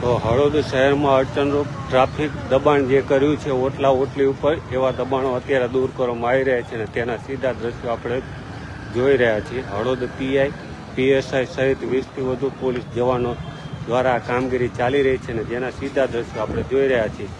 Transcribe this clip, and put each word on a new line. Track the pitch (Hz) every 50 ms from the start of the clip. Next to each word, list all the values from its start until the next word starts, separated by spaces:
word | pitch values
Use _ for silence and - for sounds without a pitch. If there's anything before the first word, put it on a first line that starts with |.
| - 123
તો | 123 107 -
હળવદ | 110 117 131 143 147 147 151 139 -
શહેરમાં | - 131 131 139 143 143 147 139 135 131
અડચણરૂપ | 135 127 - 147 143 143 143 147 147 139 - - - -
ટ્રાફિક | 131 127 131 135 - - 147 147 - - - -
દબાણ | 127 135 139 147 147 143 135 123
જે | 135 139 135 -
કર્યું | 147 135 135 147 151 131
છે | - 147 135 127 127
ઓટલા | 135 135 - 135 135 135 127 135
ઓટલી | 135 - 139 135 135
ઉપર, | 135 135 - 143 160 165 - - 127
એવા | 127 131 131 123 127
દબાણો | 123 127 135 131 131 135 127 123
અત્યારે | 123 - 139 135 123 120 123
દૂર | 131 127 120 -
કરવામાં | - 127 120 120 117 120 120
આવી | 127 135 135
રહ્યા | 135 127 120 113 -
છે | 131
અને | 113 107 101 -
તેના | 123 117 120 120 104 -
સીધા | - 139 131 127 127 120 107
દ્રશ્યો | 110 120 117 - - 123 117
આપણે | 113 - 127 120 131 127 - - - - - - - - - - - - - 107
જોઈ | 117 127 139 139 127
રહ્યા | 123 117 110 104 98 -
છીએ. | 117 127 - - 98
હળવદ | 101 110 123 131 123 123 110 -
પી | - 135 135 135 139
આઈ, | 139 143 - - - - - - - - -
પી | - 131 135 135
એસ | 135 135 - -
આઈ | 135 123 120 -
સહિત | - 131 135 135 131 - 117
વીસથી | 123 131 127 - - 143 131 127
વધુ | 127 123 139 135 127 -
પોલીસ | 135 127 123 123 110 - -
જવાનો | 113 123 127 127 123 123 120 - - - - - - - - - - -
દ્વારા | - 117 127 127 127 123
આ | 117 110 -
કામગીરી | 123 123 131 131 123 123 123 117 - 127
ચાલી | 123 123 135 143 139 135
રહી | 131 123 -
છે | - 120
અને | 113 104 98 113
જેના | 123 127 123 117
સીધા | - 139 135 - 139 131 123 117
દ્રશ્યો | 117 117 - - 117 107
આપણે | 110 - 113 113 - 123
જોઈ | 135 139 135 131
રહ્યા | 120 110 101 - -
છીએ. | 104 95 90 -